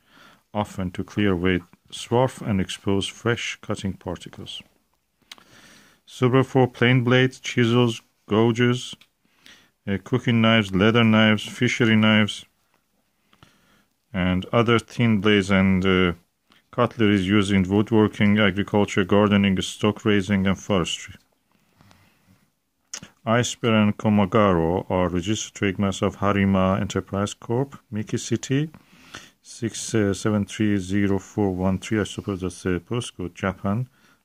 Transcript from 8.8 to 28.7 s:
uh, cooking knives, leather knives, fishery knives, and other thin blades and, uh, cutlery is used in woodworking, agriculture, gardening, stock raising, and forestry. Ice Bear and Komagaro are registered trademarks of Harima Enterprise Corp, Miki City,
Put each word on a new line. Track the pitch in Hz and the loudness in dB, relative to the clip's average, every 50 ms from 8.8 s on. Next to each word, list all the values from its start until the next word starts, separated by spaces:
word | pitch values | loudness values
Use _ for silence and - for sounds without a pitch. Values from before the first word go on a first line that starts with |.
| - - - - _ _ _ _ _ _ _ _ _ - - _ _ _ _ _ _ | -6 -12 -18 -20 _ _ _ _ _ _ _ _ _ -20 -20 _ _ _ _ _ _
uh, | 104 98 95 - | -6 -6 -6 -4
cooking | - 131 120 - 131 117 113 | -4 -6 -2 0 0 2 2
knives, | 113 113 113 113 104 95 95 | 4 4 4 2 2 0 2
leather | 90 101 113 113 120 117 | 2 4 4 4 4 4
knives, | 110 110 110 110 107 107 104 - | 4 4 4 4 4 2 0 -2
fishery | - - - 123 117 - - 127 110 110 | -8 -6 -4 -2 -2 0 0 2 2 4
knives, | 107 110 110 107 107 107 104 - - - _ _ _ _ _ _ _ _ _ _ _ _ _ _ _ _ _ _ _ _ _ _ _ _ _ _ _ _ _ _ _ _ _ | 4 4 4 4 4 2 0 -2 -8 -16 _ _ _ _ _ _ _ _ _ _ _ _ _ _ _ _ _ _ _ _ _ _ _ _ _ _ _ _ _ _ _ _ _
and | - 92 87 92 90 92 95 - | -6 -4 -2 0 0 -2 -2 0
other | - 117 110 117 117 110 | 0 2 2 4 2 2
thin | - - - - 120 113 110 101 | 0 -2 -4 0 2 2 2 2
blades | 92 107 104 101 92 98 | 4 4 4 4 4 4
and, | 101 95 95 95 95 90 92 | 2 4 4 4 2 2 2
uh, | 95 92 92 92 87 85 - _ _ _ _ _ _ _ _ _ _ | 2 2 2 2 0 -2 -4 _ _ _ _ _ _ _ _ _ _
cutlery | - 123 120 113 - 120 110 101 104 | -2 -2 -2 -2 0 0 2 4 4
is | 98 92 | 2 2
used | 92 104 107 98 98 | 2 2 2 2 2
in | 101 98 92 92 | 0 0 0 2
woodworking, | 98 104 107 - 117 107 107 101 - - 107 104 104 107 | 0 0 0 2 2 2 2 2 0 0 2 2 2 2
agriculture, | 107 98 90 101 95 - - 104 101 - - 107 95 | 2 2 0 -2 -2 0 0 0 0 0 0 -2 0
gardening, | 87 104 101 104 101 104 101 98 98 95 90 | 2 4 4 4 4 4 2 2 2 0 0
stock | 87 - - - - 107 101 - - | -4 -6 -6 -2 -2 -2 -2 0 0
raising, | 110 104 101 90 101 104 95 95 | 0 0 0 0 0 0 0 0
and | 98 90 - | -2 -2 -4
forestry. | - - 104 90 82 - - - - - - - _ _ _ _ _ _ _ _ _ _ _ _ _ _ _ _ _ _ _ _ _ _ _ _ _ _ _ _ _ _ _ _ _ _ - - - - _ _ - | -4 -2 -2 -2 -2 -2 -6 -10 -12 -16 -20 -20 _ _ _ _ _ _ _ _ _ _ _ _ _ _ _ _ _ _ _ _ _ _ _ _ _ _ _ _ _ _ _ _ _ _ -20 -18 -18 -20 _ _ -4
Ice | 113 113 123 117 - - | -2 0 0 0 -2 -6
Bear | - - 117 110 | -4 -2 2 2
and | 107 104 104 101 | 4 4 2 0
Komagaro | - - 110 104 104 101 87 - 113 104 98 90 82 80 82 87 - - - | 0 0 0 2 2 2 2 2 2 4 4 4 2 2 0 0 -2 -2 -2
are | 95 92 90 | -2 0 0
registered | 85 87 90 82 101 110 - - - - | 0 -2 -2 -4 -4 -4 -6 -8 -12 -8
trademarks | - 104 101 92 101 101 98 95 - | -4 -4 -2 -2 -2 -2 -2 -2 -2
of | 104 95 - | -4 -4 -2
Harima | - 98 101 101 101 98 98 98 95 95 92 95 107 | -2 -2 0 2 2 2 2 2 2 2 2 0 0
Enterprise | 101 95 - 98 - - 98 98 104 104 - | -2 -4 -4 -6 -6 -4 -4 -4 -4 -6 -8
Corp, | - - - 117 123 139 139 - - _ _ | -12 -8 -6 -4 -4 -4 -6 -10 -16 _ _
Miki | 107 104 107 - - | -10 -10 -8 -8 -8
City, | 110 - - 117 110 - - 131 139 151 160 | -8 -6 -6 -6 -6 -4 -4 -4 -4 -4 -6